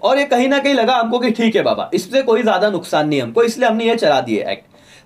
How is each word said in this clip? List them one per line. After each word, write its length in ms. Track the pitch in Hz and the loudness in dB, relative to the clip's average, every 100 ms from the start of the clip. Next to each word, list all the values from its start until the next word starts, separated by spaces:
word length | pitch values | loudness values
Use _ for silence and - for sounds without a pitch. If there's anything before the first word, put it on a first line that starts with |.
और 140 | 208 269 | 0 0
ये 80 | 285 | 2
कहीं 240 | 240 262 | 0 2
ना 100 | 277 | 2
कहीं 140 | 277 | 0
लगा 200 | 269 226 | 0 2
हमको 260 | 247 226 247 | 0 0 -2
कि 120 | 240 | -2
ठीक 240 | 226 226 202 | 0 0 2
है 60 | |
बाबा, 300 | 131 101 - | 0 -2 -2
इससे 280 | - 190 262 | -4 -2 -2
कोई 220 | 262 226 | 2 0
ज्यादा 260 | 220 185 208 | 2 0 0
नुकसान 400 | 180 - 156 151 | -2 -4 -2 0
नहीं 120 | 143 | -2
हमको, 220 | 117 117 | -2 0
इसलिए 260 | 233 226 233 | 0 2 0
हमने 160 | 220 226 | 0 0
ये 100 | 226 | 0
चला 260 | 165 135 | 2 2
दिए 220 | 117 104 | 0 -2
एक्ट। 200 | - 98 - - - - | -4 -8 -12 -20 -20 -20